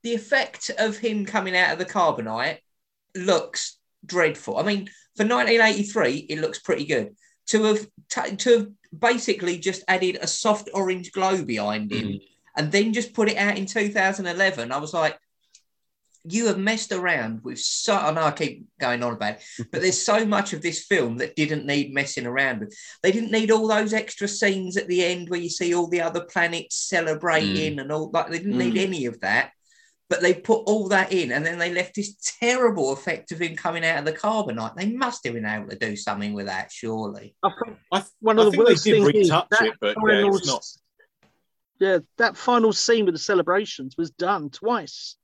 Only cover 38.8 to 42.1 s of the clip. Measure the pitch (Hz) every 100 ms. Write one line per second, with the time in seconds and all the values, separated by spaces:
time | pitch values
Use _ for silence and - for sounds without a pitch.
38.8 | 208 214 202 214 185 156 180 214 220 -
39.8 | 208 214 214 208 202 196 180 131 - -
40.8 | _ _ _ _ _ _ _ _ _ _
41.8 | 190 180 -